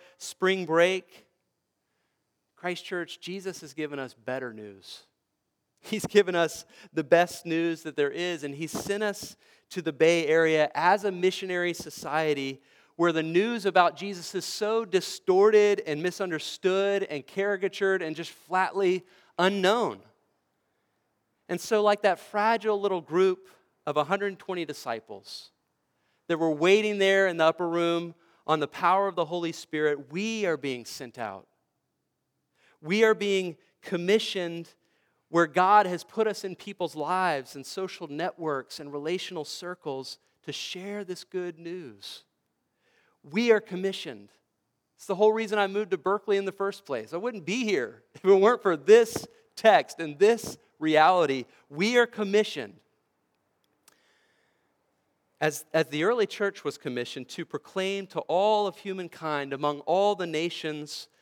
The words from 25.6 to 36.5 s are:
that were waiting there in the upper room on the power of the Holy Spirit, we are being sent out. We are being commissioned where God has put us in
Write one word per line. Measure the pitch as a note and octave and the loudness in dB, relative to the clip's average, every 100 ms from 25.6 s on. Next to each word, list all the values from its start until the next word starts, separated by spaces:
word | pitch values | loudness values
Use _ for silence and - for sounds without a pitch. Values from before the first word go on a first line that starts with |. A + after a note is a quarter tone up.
| _ _ _ _ _ _ - | _ _ _ _ _ _ -4
that | E3 | 0
were | E3 | 0
waiting | D3 F3 G3+ G#3+ G3+ | 2 4 4 4 2
there | G3 G3 F#3+ | 2 4 2
in | E3+ | 4
the | |
upper | D#3+ E3 F3 | 2 2 -2
room | E3+ E3+ E3+ E3+ - _ _ - | 0 0 -2 -6 -14 _ _ -2
on | D#3 | -2
the | C#3+ | -2
power | - F3 F#3+ G3 | 0 2 2 0
of | F3 | -2
the | D#3 | -4
Holy | F3 E3 | -4 -6
Spirit, | E3 - D#3 D3+ C#3+ C3 | -8 -8 -2 0 -2 -6
we | E3 A3 A3 F#3+ | -6 -4 -2 -2
are | D3+ | -2
being | C#3 B2 A2 | -4 -8 -10
sent | - B2 B2 | -14 -14 -10
out. | A2 F#2+ - _ _ _ _ _ _ _ _ _ _ _ _ _ | -10 -10 -18 _ _ _ _ _ _ _ _ _ _ _ _ _
We | D#3 G3 | -2 4
are | A3 F#3 | 4 4
being | G3+ F#3+ F3+ D3+ _ _ | 0 0 -2 -8 _ _
commissioned | - F3 F3 G#3+ - F#3+ F3 E3+ E3 _ _ _ _ _ _ | -8 -4 2 2 2 -4 -6 -6 -12 _ _ _ _ _ _
where | E3 E3 | 2 2
God | D#3 F#3 G#3+ F#3 | 4 6 6 4
has | F3 | -2
put | - A3+ A3 | -6 -4 -2
us | G3 | -4
in | G3 | -10